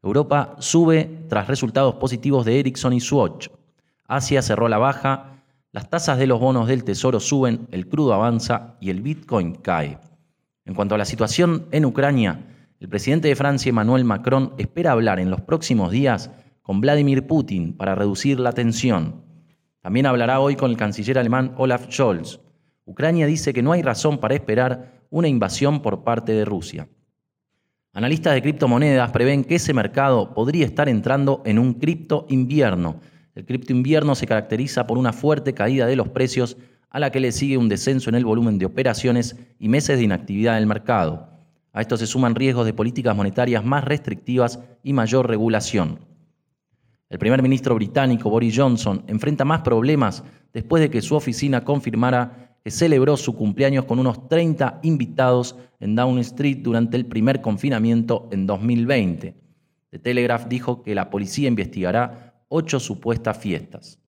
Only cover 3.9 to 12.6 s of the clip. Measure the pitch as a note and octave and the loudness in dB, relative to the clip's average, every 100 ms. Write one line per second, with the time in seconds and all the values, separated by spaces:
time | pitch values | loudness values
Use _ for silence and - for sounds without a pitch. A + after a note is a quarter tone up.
3.9 | _ _ C3+ C3+ C#3 - G#2 A#2 A2+ C3 | _ _ -4 0 0 2 0 2 2 2
4.9 | C3+ C#3 C3+ - - _ _ _ - - | 0 -2 -4 -6 -20 _ _ _ -14 -6
5.9 | E3+ - C3 C3 A#2+ B2+ C3 A#2 C3 A2 | -4 0 2 2 4 2 2 2 0 -2
6.9 | G2 C3 A#2+ - C#3+ C3 A2 A2+ F#2 F2+ | -2 0 0 0 0 2 0 -4 -10 -6
7.9 | D3+ C#3+ G2+ A#2 A#2 A2+ A#2 - - F#2+ | 0 2 4 2 0 0 -4 -4 -10 -6
8.9 | F#2 A#2+ D3+ - A#2 F2 E2 - E2+ D2 | -6 -6 -8 -2 -2 -2 -4 -2 -2 -2
9.9 | D2 - _ _ _ _ _ - F#2+ G2+ | -8 -20 _ _ _ _ _ -14 -6 -2
10.9 | G#2+ G2+ A#2 A2 - F3 E3 - D3+ C#3+ | 0 -2 -4 -4 0 0 0 -2 0 0
11.9 | A#2 C#3 C#3 G#2 D#2 - - | 2 0 2 0 -2 -12 -20